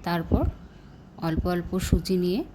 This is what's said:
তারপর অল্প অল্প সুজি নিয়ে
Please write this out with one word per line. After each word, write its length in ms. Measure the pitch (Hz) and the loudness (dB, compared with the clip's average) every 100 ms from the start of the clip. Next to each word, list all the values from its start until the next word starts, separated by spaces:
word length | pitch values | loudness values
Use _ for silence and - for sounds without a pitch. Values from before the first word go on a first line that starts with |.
তারপর 400 | - 170 160 220 320 - - - - - - - 165 | -2 -4 2 2 2 -4 -16 -20 -20 -20 -20 -6 -2
অল্প 160 | 160 180 | 0 0
অল্প 220 | 180 170 185 - | -2 -2 -4 2
সুজি 280 | 185 165 185 | 2 4 2
নিয়ে 260 | 180 196 320 | 2 0 -2